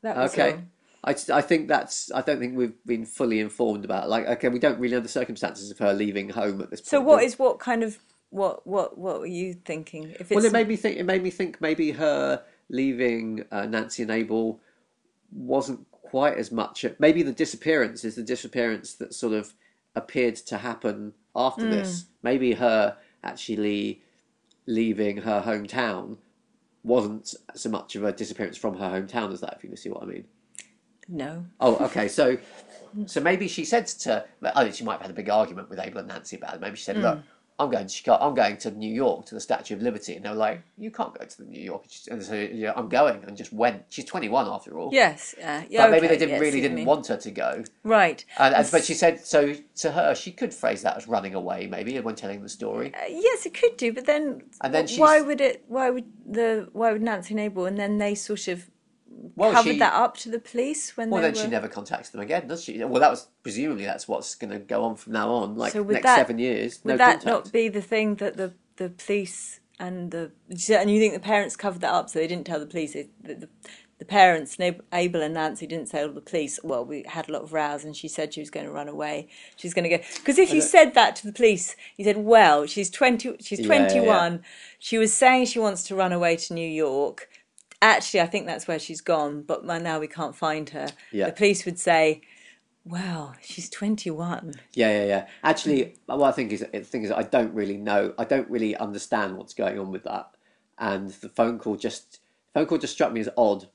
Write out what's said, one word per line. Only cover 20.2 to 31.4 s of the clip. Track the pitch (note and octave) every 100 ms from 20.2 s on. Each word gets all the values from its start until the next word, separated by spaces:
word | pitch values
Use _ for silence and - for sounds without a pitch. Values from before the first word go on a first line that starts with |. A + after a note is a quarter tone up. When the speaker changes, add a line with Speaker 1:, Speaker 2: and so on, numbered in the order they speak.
| A#2+ A2+
Speaker 2:
to | - G#2+
happen | A#2+ A2+ A2+ G2+ G#2 - _ -
after | C3 - A3+
Speaker 1:
Mm. |
Speaker 2:
this. | G#3+ F#3+ F3 - _
Maybe | A#2 C3+ B2+
her | G#2+ A#2+ A2 G#2 - _ _ -
actually | - - G#2+ G#2 G#2 G#2+ G#2 _ _ _ _ _ _ -
leaving | A2+ A2+ G2+ G#2 G2+
her | G#2 G#2 G#2
hometown | G#2+ G2+ A#2+ A#2+ F#2 F#2 A2+ _ _ _ _ _ _
wasn't | A2+ B2 G#2 G#2+ - - - -
so | A#2+
much | G#2+ - G#2
of |
a | G#2
disappearance | G2 A2+ - F#2+ D#2
from | A#2 F#2
her | F#2+ F#2+
hometown | G2 A#2+ G#2
as | F2+
that, | - -
if | -
you | -
see | -
what | -
I | F#2+
mean. | F2+ - _ _ - - _ _ _ -
Speaker 1:
No. | E3+ C3+ E3